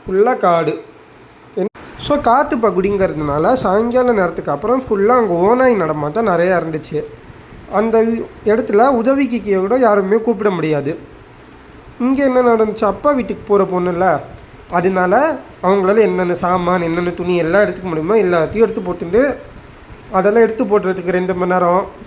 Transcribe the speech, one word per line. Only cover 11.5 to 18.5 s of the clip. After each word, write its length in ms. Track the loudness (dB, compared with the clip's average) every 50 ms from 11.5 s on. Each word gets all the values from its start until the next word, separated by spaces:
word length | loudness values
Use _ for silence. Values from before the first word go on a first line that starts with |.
| -20 -20 -20 -20 -20 -20 -20 -18 -8 -4
இங்க 240 | -2 0 0 2 2
என்ன 180 | 2 4 4
நடந்துச்சு, 420 | 4 4 4 2 2 0 0 -2 -2
அப்பா 280 | -2 -2 0 0 0
வீட்டுக்கு 320 | 0 0 -2 -4 -8 -8 -2
போற 160 | 0 2 2 2
பொண்ணுல்ல, 560 | 2 0 -2 -2 -2 0 0 2 2 2 0 -4 -10 -18 -20 -20 -20 -20 -20 -12 -4
அதனால 640 | -4 0 0 0 0 0 0 2 2 2 2 0 -2 -4 -10 -18 -12 -4 0
அவங்களால 360 | 0 0 2 0 0 0 0
என்னென்ன 360 | 2 2 0 -2 -2 -2 -2
சாமான், 460 | -2 -2 -2 0 0 0 0 0 0
என்னென்ன 280 | -2 -2 -2 -2 -2 -4
துணி 260 | -4 -4 -2 -2 0
எல்லாம் 260 | 0 0 2 2 2
எடுத்துக்க 200 | 2 2 -2 -6
முடியுமோ 340 | -6 -6 -4 -4 -2 0 2
எல்லாத்தையும் 460 | 2 2 2 2 0 0 0